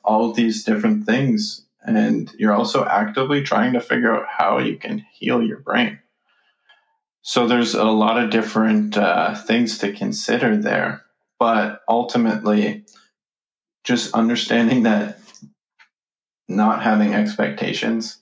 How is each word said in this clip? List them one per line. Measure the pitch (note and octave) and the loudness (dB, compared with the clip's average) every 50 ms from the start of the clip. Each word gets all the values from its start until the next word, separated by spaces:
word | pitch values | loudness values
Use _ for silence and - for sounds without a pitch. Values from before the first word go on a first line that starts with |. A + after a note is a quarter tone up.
| - | 2
all | G#2 G#2+ A2 A#2 A2+ G#2+ | 2 2 2 0 0 0
these | A#2+ A#2 A2+ G#2+ - - | 0 0 0 0 -2 -2
different | - G#2+ G#2 A#2 A2 G#2+ G#2+ G#2+ | -2 -2 0 2 0 0 0 0
things, | A#2 A2+ C3 C#3 B2+ A2+ G#2 G#2+ - - - _ _ _ _ - | 0 0 0 2 0 0 0 -2 -6 -10 -14 _ _ _ _ -4
and | - A2 A2 A2 A2+ - - - - - | -2 0 2 2 2 0 -2 -2 -8 -4
you're | - G#2+ G#2+ G#2 | 0 2 2 2
also | A2 A#2 - - C3+ - | 2 0 0 0 0 0
actively | - - - A2 G#3+ - C3+ C3 C#3 D3 C#3+ | 2 0 0 0 -2 -2 -4 -2 0 0 -2
trying | C#3 - - G3+ A#2 B2+ B2+ | 0 0 0 2 2 2 0
to | A#2 | -2
figure | - - B2+ B2 A#2+ A#2 A2 | -2 -2 -2 0 2 2 0
out | - - - | 0 -4 -6
how | - - D#2 E2 - B2+ | -2 0 0 2 2 0
you | B2+ A#2+ - | 0 -2 -4
can | - - - - - - _ _ | -6 -8 -8 -8 -8 -10 _ _
heal | _ - - B2 A#2+ | _ -4 -2 0 0
your | A#2 G#2+ - - | 0 -2 -4 -8
brain. | - - - - A#3 G#3+ - - _ _ _ _ _ _ _ _ _ _ _ _ _ _ - _ _ _ _ _ _ _ _ _ | -6 -2 0 0 0 -2 -4 -12 _ _ _ _ _ _ _ _ _ _ _ _ _ _ -20 _ _ _ _ _ _ _ _ _
So | _ - - B2+ A#2+ | _ -2 0 0 2
there's | A2 B2 A#2+ A#2 A2 A2 | 2 2 2 2 0 0
a | G#2 G#2+ | 0 2
lot | A2 A2 G#2+ G#2+ A2 A2+ A#2+ | 2 4 4 2 2 2 0
of | A#2 G#2+ | 0 0
different, | A2 A2+ G#2+ - - A2 A2 A2 G#2+ G#2+ G#2 G#2 - | 0 -2 -2 0 0 0 2 4 4 2 2 0 0
uh, | G#2 G#2 F2 F2 F#2 E2+ G2+ G#2 | 0 2 2 2 0 0 -2 -4
things | - - - A2+ A#2+ A#2+ A2 - - | -6 -4 -2 0 0 0 -2 -2 -4
to | - G2+ G2+ | -6 -6 -4
consider | - G2+ G2+ G#2 - - - A2+ B2 C3 A#2 G#2+ | -4 -6 -6 -6 -6 -4 -2 -2 0 2 0 0
there, | G#2 G#2 G#2 G2+ F#2 F2+ - - - _ _ _ _ _ _ _ _ | 0 0 0 -2 -2 -2 -4 -6 -10 _ _ _ _ _ _ _ _
but | A#2+ A2+ A2+ G#2+ A2 G#2+ - - _ - | 0 2 2 0 0 -2 -6 -8 _ -2
ultimately, | A2+ A#2+ A#2+ - - A#2+ A#2 A2+ G#2+ G#2+ G#2+ G#2+ G#2+ G#2 G#2 G#2+ - - - _ _ - _ _ _ _ _ _ _ _ _ _ _ _ _ _ _ _ _ | 0 0 0 0 0 0 0 2 0 -2 0 0 2 2 2 0 -4 -8 -14 _ _ -20 _ _ _ _ _ _ _ _ _ _ _ _ _ _ _ _ _
just | - B2 A#2 - - - | -2 -2 -2 -2 -2 0
understanding | A2 A2+ A#2 A#2+ A#2 - - A#2 A#2 A#2 A2+ B2+ B2+ A2 | 0 0 0 0 -2 -2 0 2 2 4 4 2 2 2
that | A2+ G#2+ G#2 G#2 - - - - - - - - - _ _ _ _ _ _ - _ _ _ _ _ _ _ _ _ _ _ _ | 2 2 0 -2 -4 -10 -16 -20 -20 -20 -20 -20 -20 _ _ _ _ _ _ -20 _ _ _ _ _ _ _ _ _ _ _ _
not | - F2+ G2+ G#2+ G#2+ G#2+ - G#2 | -4 -2 0 2 2 0 0 0
having | G#2+ G#2+ G#2+ G#2 G2+ G2+ | 0 2 2 2 2 2
expectations | G#2+ G#2+ - - - G2+ - - - - F#2+ - - A#2 A2+ A2+ A2+ A2+ - - _ | 0 -2 -2 -2 -2 -4 -4 -4 -6 -6 -6 -4 -4 -4 -4 -4 -4 -6 -8 -14 _